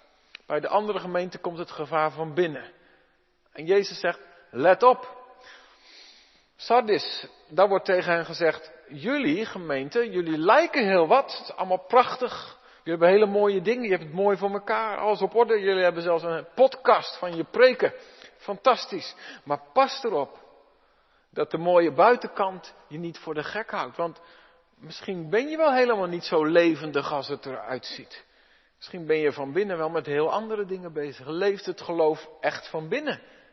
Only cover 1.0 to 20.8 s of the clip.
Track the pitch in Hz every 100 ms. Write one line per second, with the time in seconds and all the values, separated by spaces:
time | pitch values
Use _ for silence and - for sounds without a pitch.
1 | 180 175 185 - - 170 170 - 147 160
2 | 156 143 160 147 175 139 113 _ _ _
3 | _ _ _ _ _ - 160 196 196 180
4 | 175 - - - _ 117 156 185 247 247
5 | - - - - - - _ _ _ -
6 | - - _ _ _ _ - 240 220 175
7 | - - - _ _ 160 202 190 - 185
8 | 170 170 160 160 165 151 - - - 139
9 | 165 294 233 165 220 196 170 139 139 233
10 | 233 180 165 156 165 254 330 294 202 190
11 | 160 247 269 - - - 185 185 - 247
12 | 240 - 233 - - - _ _ - 170
13 | 170 196 214 202 208 196 175 247 233 180
14 | 160 165 202 196 202 202 202 220 226 202
15 | 208 196 196 220 233 220 196 190 180 170
16 | 170 165 170 165 - - 254 - - 220
17 | - - 180 165 160 214 254 247 - -
18 | - - - _ - 202 - 226 - 190
19 | - - - - - 143 - - 262 -
20 | 233 151 135 - - _ _ _